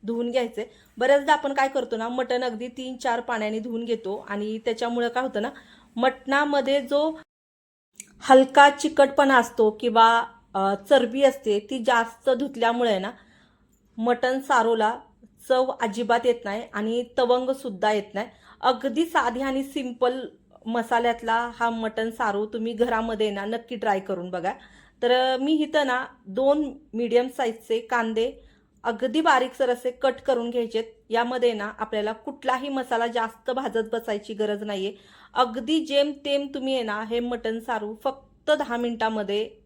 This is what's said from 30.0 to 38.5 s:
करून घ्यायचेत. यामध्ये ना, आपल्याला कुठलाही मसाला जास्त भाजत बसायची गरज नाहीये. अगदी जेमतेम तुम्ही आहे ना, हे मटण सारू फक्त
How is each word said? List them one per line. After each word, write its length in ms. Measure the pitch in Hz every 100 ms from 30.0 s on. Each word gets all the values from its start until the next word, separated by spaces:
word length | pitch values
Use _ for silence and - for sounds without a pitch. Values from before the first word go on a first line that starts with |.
| 269 254 -
करून 240 | 247 233
घ्यायचेत. 340 | 240 226 220 226 - _
यामध्ये 420 | 226 240 254 240
ना, 180 | 220 208 214
आपल्याला 340 | 214 214 208
कुठलाही 560 | 220 - 277 262 254 285
मसाला 380 | 269 254 233 233
जास्त 440 | 233 226 - -
भाजत 380 | 254 262 214 220
बसायची 420 | 226 226 208 202
गरज 280 | 214 214 208
नाहीये. 300 | 208 202 196 196 - - -
अगदी 520 | - 247 226 233 320 -
जेमतेम 600 | 277 285 285 285 285 285
तुम्ही 200 | 277 262
आहे 80 | 262
ना, 220 | 226 208
हे 160 | 220 233
मटण 400 | 240 240 233 226
सारू 340 | 226 226 208 220
फक्त 460 | 277 269 - _ -